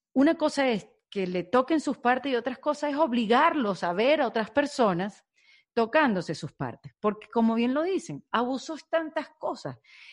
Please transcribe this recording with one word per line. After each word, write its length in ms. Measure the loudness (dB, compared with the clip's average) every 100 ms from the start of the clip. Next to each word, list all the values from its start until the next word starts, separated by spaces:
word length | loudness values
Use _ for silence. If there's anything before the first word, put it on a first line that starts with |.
| _
una 200 | 2 2
cosa 340 | 2 -2 0 0
es 180 | 0 -6 _ _
que 180 | -6 -4
le 160 | -4
toquen 340 | 0 0 2 0
sus 200 | -2 -2
partes 340 | 0 0 0
y 20 |
otras 240 | -2 -4 -4
cosas 320 | -4 -2 -4
es 60 | 0
obligarlos 880 | 0 0 2 4 4 2 -2 -2
a 80 | -2
ver 280 | 0 2 4
a 60 | 2
otras 240 | -2 -2
personas 760 | 0 -2 2 2 2 -4 -8 _ _ _ _ _
tocándose 640 | -2 2 4 4 2 -2
sus 180 | -6 -8
partes, 400 | -8 -8 -8 -20 _
porque 300 | -2 -2 -4
como 260 | 0 2
bien 180 | 2 0
lo 100 | 0
dicen, 420 | -2 -2 -6 -12 -4
abuso 420 | -2 -2 -4 -8
es 140 | -14 -4
tantas 400 | -4 -2 -6 -8 _
cosas. 400 | -8 -8 -10 -12 _ -20 -20